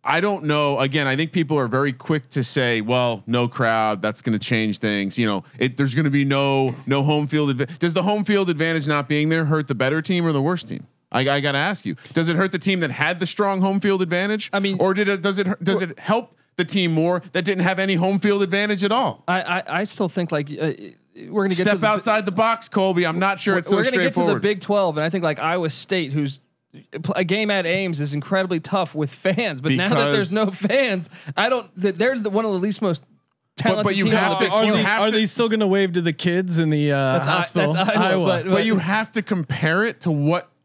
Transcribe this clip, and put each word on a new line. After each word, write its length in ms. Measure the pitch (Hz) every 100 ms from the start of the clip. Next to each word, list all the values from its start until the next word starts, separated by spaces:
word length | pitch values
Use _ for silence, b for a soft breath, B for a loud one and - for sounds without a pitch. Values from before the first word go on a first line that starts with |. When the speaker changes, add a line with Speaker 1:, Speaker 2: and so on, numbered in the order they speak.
| -
Speaker 1:
I 140 | 156
don't 240 | 202 196
know. 340 | 151 151 147 135
Again, 260 | 135 147 135
I 100 | 135
think 160 | 160
people 260 | 180 151 151
are 80 | 120
very 260 | 131 143
quick 360 | 127 - 156 -
to 140 | 143
say, 380 | 117 139 123 113
"Well, 400 | 107 127 123 110 110
no 220 | 120 120
crowd, 540 | - 117 113 110 101
that's 180 | 107 107
gonna 180 | - 107
change 400 | - 113 110 98
things." 380 | 110 104 98 107
You 80 | 113
know, 180 | 98 B B
it, 200 | 131 123
there's 160 | 139
gonna 160 | 123 147
be 160 | 139 139
no, 480 | 139 139 135 135 123 -
no 160 | 139
home 240 | 139 151 147
field 300 | 151 147 123
adva-, 220 | - 170
does 160 | 170
the 80 | 170
home 200 | 180 208
field 280 | 208 202 185
advantage 360 | 151 165 165 143
not 220 | 147 135
being 220 | 151 156
there 160 | 160 151
hurt 200 | 156 143
the 80 |
better 280 | 113 131 160
team 240 | 156 180 170
or 60 |
the 100 | 143
worst 260 | 143 180 -
team? 180 | - - _ _
I, 160 | 120 131
I 140 | 143
gotta 160 | 143 139
ask 300 | 170 202 -
you, 100 | 147 B
does 160 | 165 165
it 80 | 165
hurt 160 | 190
the 60 | 175
team 220 | 196 185
that 100 | 156
had 280 | 120 151 175
the 60 | 175
strong 360 | - 202 190
home 180 | 190 196
field 220 | 202 190
advantage? 480 | 180 175 196 214 -
Speaker 2:
I 60 | 202
mean, 160 | 196 180
Speaker 1:
or 140 | 190
did 160 | 196 202
it, 140 | 196
does 160 | 190 190
it, 260 | 190 208
does 160 | 180 196
it 180 | 175 -
help 380 | - 220 226 _ _ -
the 100 | 170
team 260 | 196 175
more 280 | 156 170 180 185
that 140 | 185 180
didn't 160 | 190
have 140 | 175 185
any 160 | 190
home 240 | 175 190 196
field 240 | 208 202
advantage 420 | 190 196 208 202
at 80 | 202
all? 320 | 233 247 - -
Speaker 2:
I, 140 | 180
I, 220 | 165 180 - 165
I 40 |
still 260 | 208 - 185
think, 200 | - 170
like, 200 | 151 143
uh, 220 | 147 156 - 98 - _ - -
we're 140 | 208
gonna 40 | 196
get 80 | 175
Speaker 1:
Step 120 | 196
Speaker 2:
to 60 | 202
the 80 | 214
Speaker 1:
outside 400 | 214 233 214 196
the 40 |
box, 360 | 185 220 226 -
Colby. 380 | 208 190 175 170
I'm 120 | 170
not 200 | 190 196
sure 140 | 208
Speaker 2:
we're, 40 | 180
Speaker 1:
it's 100 | 170
so 60 | 202
Speaker 2:
we're 80 |
gonna 80 | 240
Speaker 1:
straightforward. 380 | 240 180 - 170
Speaker 2:
get 0 |
to 140 | 139 202
the 60 |
Big 60 | 202
Twelve, 380 | - 208 185 151
and 60 |
I 40 | 160
think, 160 | 185
like, 140 | 165 143
Iowa 320 | 156 180 165
State, 420 | - - 185 143
who's 280 | 147 139 135 _ _ _ 151 - -
pl-, 120 | 165 180
a 60 |
game 260 | 180 202 208
at 140 | 202 165
Ames 340 | 185 190 151
is 140 | 147
incredibly 440 | 147 135 190 190 175
tough 340 | - 196 170 151
with 160 | 147
fans, 460 | - 185 196 226 139
but 100 | 143
now 160 | 135 190
that 40 |
Speaker 1:
Because 180 | 233 143
Speaker 2:
there's 200 | 214 180
no 180 | 208 208
fans, 580 | 185 196 254 254 190 160 B B 147
I 120 | 226
don't, 220 | 254 196 180
th-, 140 | 196
they're 240 | 170 240 262
the, 120 | 208
one 140 | 196
of 80 | 220
the 60 | 185
least 240 | 202 196
most 200 | 202 160 - _ _ _ _ -
Speaker 1:
But, 60 |
Speaker 2:
talented 220 | 226 214
Speaker 1:
but 120 | 208 196
you 80 |
Speaker 2:
teams 120 | 196 214
Speaker 1:
have 160 | 202
Speaker 2:
in 60 | 196
Speaker 1:
to, 60 | 190
Speaker 2:
the 40 |
Speaker 3:
Are 140 | 202
Speaker 1:
you 80 | 214
Speaker 3:
they, 100 | 214
Speaker 1:
have 200 | 208 214
Speaker 3:
are 40 | 214
Speaker 1:
to 20 |
Speaker 3:
they 140 | 214 220
still 220 | - 226
gonna 180 | 220 202
wave 240 | 196 190
to 100 | 175
the 100 | 170
kids 460 | 156 175 175 185 165
in 100 | 160
the, 200 | 151 147
uh, 200 | 139 135 131
Speaker 2:
That's 100 | 139
I, 40 |
Speaker 3:
hospital? 400 | 175 175 - 147
Speaker 2:
that's 180 | 165 190
Iowa, 140 | 208
Speaker 3:
Iowa. 380 | 190 185 160 -
Speaker 2:
but, 60 | 185
Speaker 1:
But 120 | 196
you 140 | 220 202
have 340 | 165 208 220
to 100 | 226
compare 640 | - 185 151 135 160 175
it 160 | 226 -
to 80 | 180
what 380 | 147 147 170 - _